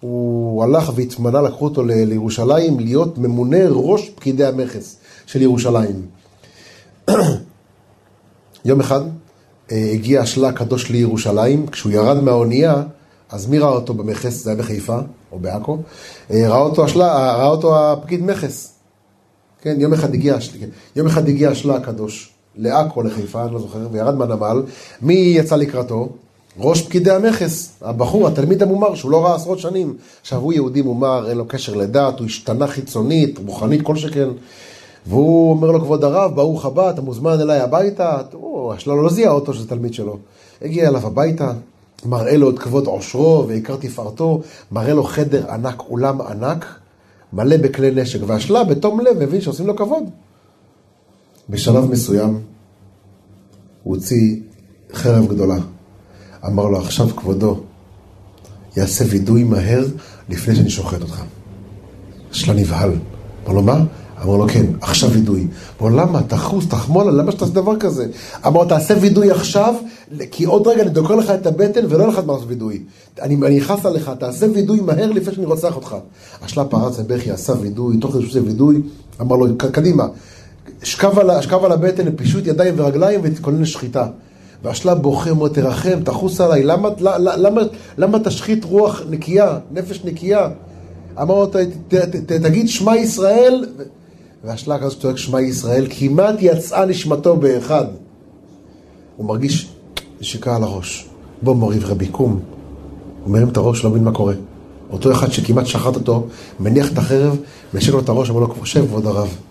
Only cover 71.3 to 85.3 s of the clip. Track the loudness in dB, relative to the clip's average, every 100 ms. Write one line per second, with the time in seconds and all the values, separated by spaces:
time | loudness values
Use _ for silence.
71.3 | 0 0 0 0 2 2 2 2 2 -2
72.3 | -4 -4 -8 -6 -8 -12 -20 -20 -12 -2
73.3 | 0 4 4 2 -2 0 -2 -4 -8 -8
74.3 | 0 0 2 2 2 2 0 2 0 -2
75.3 | -6 -2 0 0 -4 -10 -12 -14 -20 -20
76.3 | -18 -8 -4 0 0 0 -4 -4 -4 -4
77.3 | -6 -2 -2 -2 -4 0 0 0 -2 0
78.3 | -2 -2 2 4 4 2 -10 -20 -8 0
79.3 | 2 2 2 0 2 2 2 0 -6 -20
80.3 | -20 -20 -20 -20 -14 -10 0 2 4 4
81.3 | 4 2 2 2 2 2 0 -2 -2 0
82.3 | 0 -2 0 2 2 0 2 2 2 0
83.3 | -4 -2 0 0 -4 -6 -4 -4 -6 -20
84.3 | -20 -20 -14 -10 -4 0 2 2 0 0